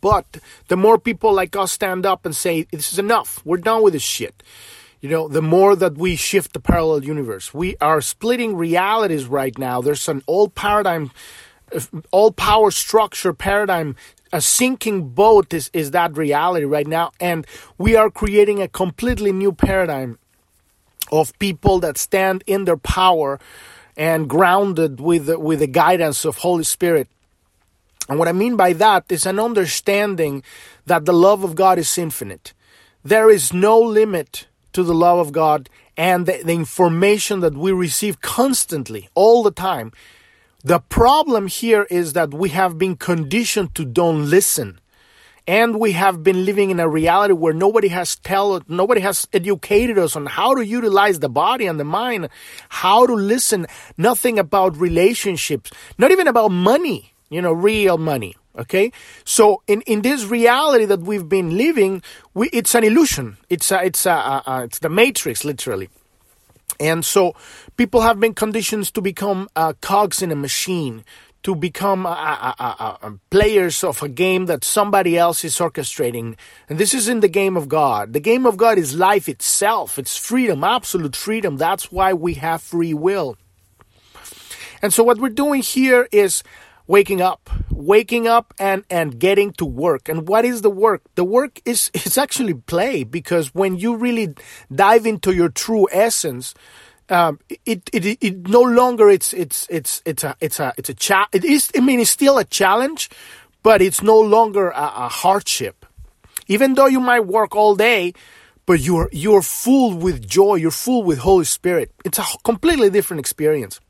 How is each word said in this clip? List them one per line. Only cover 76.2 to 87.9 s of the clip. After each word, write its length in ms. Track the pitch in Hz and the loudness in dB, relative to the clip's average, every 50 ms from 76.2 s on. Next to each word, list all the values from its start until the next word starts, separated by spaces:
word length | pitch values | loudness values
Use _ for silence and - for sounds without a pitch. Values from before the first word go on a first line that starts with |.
| 113 117 110 _ - - - - _ _ | -10 -10 -12 _ -20 -20 -20 -20 _ _
And 120 | 151 156 | -4 -2
this 140 | 208 202 - | -2 -2 0
is 140 | 269 208 214 | -2 -2 -2
in 120 | 247 226 | 0 2
the 80 | 208 190 | 2 2
game 280 | 160 196 196 196 185 | 2 2 0 0 -2
of 120 | 175 147 139 | -2 -4 -2
God. 460 | 139 151 151 139 117 104 104 107 117 | -2 0 0 0 0 -2 -4 -4 -6
The 60 | 147 | -4
game 260 | 147 208 226 254 254 | 0 0 0 2 2
of 120 | 247 214 185 | 2 2 4
God 200 | 220 233 220 190 | 2 4 4 2
is 180 | 165 135 135 | 0 -2 -2
life 340 | 160 185 190 208 196 - - | 0 2 2 2 2 0 -4
itself. 680 | 135 _ - - - - 202 202 226 208 156 110 - - | -10 _ -4 -4 -2 0 0 0 -2 -2 -4 -8 -10 -10
It's 180 | 131 - - - | -10 -8 -10 -10
freedom, 460 | - - 226 254 254 226 175 135 147 | -8 -4 -2 -2 0 0 -2 0 0
absolute 520 | 190 233 247 - - - 185 160 143 127 | 0 -2 -2 -4 -4 -6 -4 -4 -4 -8
freedom. 420 | - - - 220 226 202 180 143 135 | -8 -6 -6 -6 -4 -4 -4 -4 -2
That's 340 | 156 165 196 190 - - | -2 -2 -2 -4 -6 -12
why 220 | - 180 190 190 190 | -4 -2 0 0 0
we 220 | 170 156 175 165 | 0 -2 -6 -6
have 260 | 143 139 160 165 160 | -4 -6 -6 -6 -6
free 320 | - - 175 170 170 165 156 | -8 -8 -4 -4 -2 -2 -4
will. 440 | 147 151 185 202 196 165 131 113 _ _ _ _ _ _ _ _ _ _ _ _ _ _ _ _ - - - - - - - - - - - - - | -2 -2 -2 -2 0 -4 -6 -8 _ _ _ _ _ _ _ _ _ _ _ _ _ _ _ _ -20 -20 -20 -20 -20 -20 -20 -20 -20 -20 -20 -12 -6
And 120 | - 208 - | -4 -2 0
so 100 | - 233 | 2 4
what 140 | 240 240 214 | 4 2 2
we're 120 | 247 269 | 0 -4
doing 320 | 220 240 277 294 285 277 | -2 -2 -2 0 0 -2
here 460 | 240 - - 262 262 262 254 247 247 - | -4 -4 -2 0 2 4 4 4 2 2
is 320 | - 208 202 190 - - - _ - - - _ _ _ _ - | 2 2 2 2 0 -4 -8 _ -20 -20 -20 _ _ _ _ 2
waking 340 | 170 202 202 - 202 185 | 4 4 4 4 0 0
up, 280 | 180 185 - _ _ - - - - - | 0 -2 -2 _ _ -10 -8 -8 -6 -6
waking 580 | - - 143 151 | -8 -8 0 2